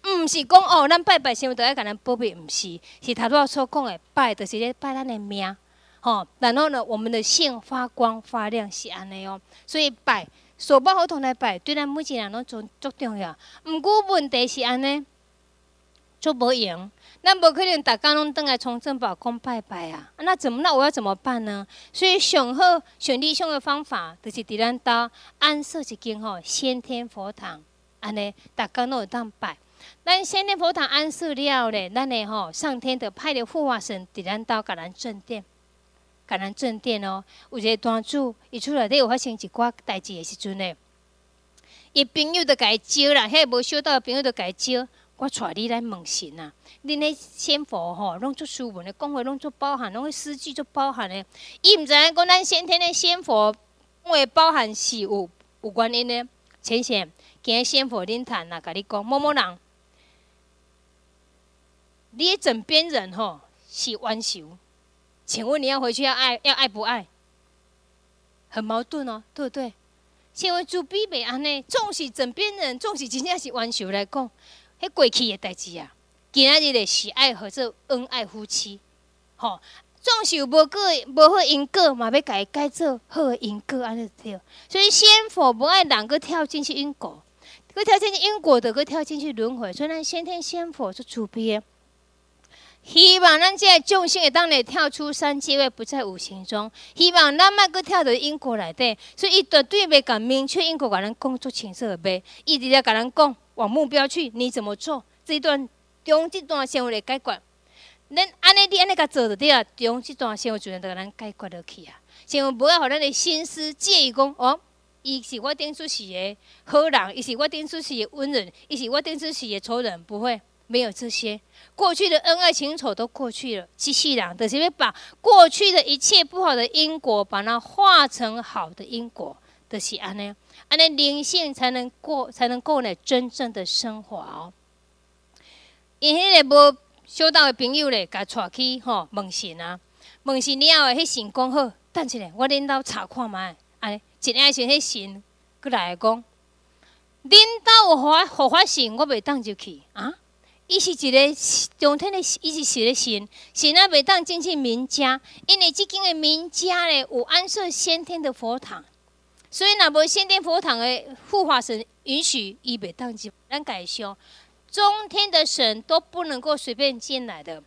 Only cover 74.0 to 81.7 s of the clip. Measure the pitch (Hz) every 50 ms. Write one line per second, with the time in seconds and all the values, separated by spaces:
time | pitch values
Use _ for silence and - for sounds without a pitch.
74 | 202 _ - 277 262 226 _ _ _ - - - _ _ _ _ - 381 _ -
75 | 285 233 226 - 247 226 196 196 - 190 180 - - 185 170 165 147 - _ _
76 | _ _ _ _ _ _ - 277 262 269 294 311 311 285 262 233 202 185 - -
77 | - 208 - 254 269 269 233 175 214 196 - 277 254 226 - _ _ _ 277 247
78 | 247 262 254 247 214 190 - 220 214 - - - - 208 202 196 _ _ _ _
79 | _ _ _ _ _ _ _ _ - 220 190 - _ - - - _ _ _ _
80 | - 494 466 440 427 - 349 302 277 247 269 311 311 285 - 403 403 370 330 269
81 | - 269 262 302 302 311 381 392 339 262 294 277 285 -